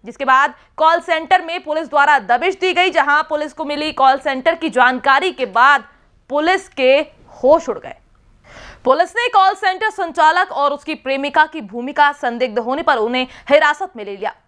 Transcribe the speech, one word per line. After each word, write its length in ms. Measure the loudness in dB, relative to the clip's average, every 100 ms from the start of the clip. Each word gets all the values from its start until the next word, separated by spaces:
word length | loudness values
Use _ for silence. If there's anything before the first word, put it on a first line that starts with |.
जिसके 200 | -18 -8
बाद 300 | 0 2 2 -4 _ 0
कॉल 240 | 2 2
सेंटर 420 | -2 -4 2 0
में 220 | 0 -10
पुलिस 240 | -6 -6 -2
द्वारा 300 | 2 4 2
दबिश 400 | 2 0 0 -2
दी 120 | -2
गई। 180 | 0 0
जहां 320 | 0 0 0
पुलिस 300 | -2 -6 -6
को 120 | -8
मिली 280 | -8 -6 -6
कॉल 260 | 2 2 2
सेंटर 360 | -2 -2 -2
की 160 | -2 -4
जानकारी 600 | 2 2 2 2 2 0
के 160 | -4 -4
बाद 380 | 2 4 4 -2 _ _ _ _
पुलिस 400 | -2 0 -2 -4
के 380 | 0 2 2 0 _ _ -2
होश 260 | 2 2 2
उड़ 100 | -10
गए। 160 | -12 -20 _ _ _ _ _ -20 -20 -8
पुलिस 260 | 0 2 0
ने 180 | 0 0
कॉल 260 | 2 2
सेंटर 360 | 2 -4 -2 -6
संचालक 600 | -4 -6 2 2 2 -2
और 200 | -2 -2
उसकी 220 | -4 -8
प्रेमिका 520 | -10 -4 -4 -2 0 -2
की 140 | -4
भूमिका 520 | -12 -10 -8 0 0
संदिग्ध 460 | 0 -6 -4 -4 -4
होने 240 | -4 -2
पर 140 | 0 0
उन्हें 300 | 0 -2 -6 -10 2
हिरासत 400 | 2 2 -2 -8 -10
में 80 |
ले 120 | -14 -8
लिया। 180 | -10 -10